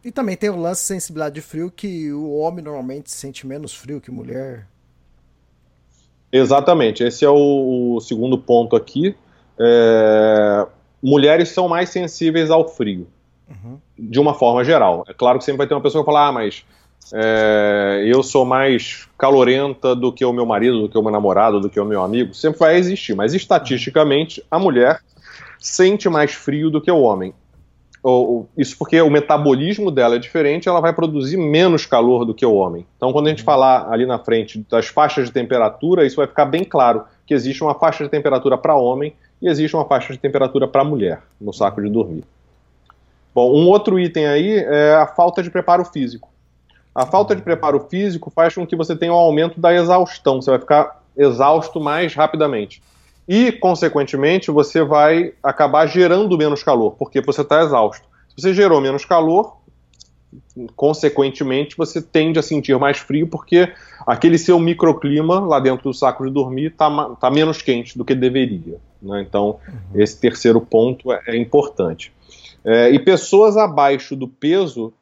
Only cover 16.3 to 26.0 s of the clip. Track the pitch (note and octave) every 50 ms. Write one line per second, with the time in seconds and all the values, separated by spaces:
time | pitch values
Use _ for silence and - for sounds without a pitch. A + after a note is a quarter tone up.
16.3 | C3+ A#2+ A2 G#2 - - _ _ _ _ _ _ _ _ _ - - A2 A2 A2
17.3 | A2 A2 A2 G#2+ G#2+ G#2+ G#2 G#2 G#2 G#2 G2+ G2+ G2 G2+ G2+ A2 A#2+ C3 B2+ C3
18.3 | - C#3 B2+ B2 C3 C3 C3+ C3+ B2+ A#2 - - - - - _ _ _ - C3+
19.3 | C#3 C3+ B2+ A#2+ B2+ C3+ C#3 C#3 C3 _ - C3 B2 B2 B2 B2+ B2 - C3 B2
20.3 | A#2+ B2 A#2+ A#2 A2 G2+ A2 B2 B2 A2+ G#2+ G#2 - A2+ A2 A2 G#2+ G#2 G#2 G2+
21.3 | F#2 F#2+ G#2+ A2+ G#2 G2+ G2 G2+ - G#2 G2+ G#2 G#2+ G2 F#2 F#2+ G#2+ A#2+ B2 -
22.3 | - - - D#3 D#3 D#3+ E3+ D#3 E3 F3 F#3 F3+ G3 G3 - - G#2+ F#2+ G#2 A#2
23.3 | D3+ F#3+ - _ G3+ D#3+ C3 B2 C3+ B2 - C3+ C3 D#3+ D3+ D3 C#3 C#3+ D#3+ D#3
24.3 | - - - _ - E3 G3 F#3 C#3 A#2+ A#2+ C3 D#3+ - _ _ _ _ _ -
25.3 | - - - - - _ - - - - F3+ F#3 G3+ G#3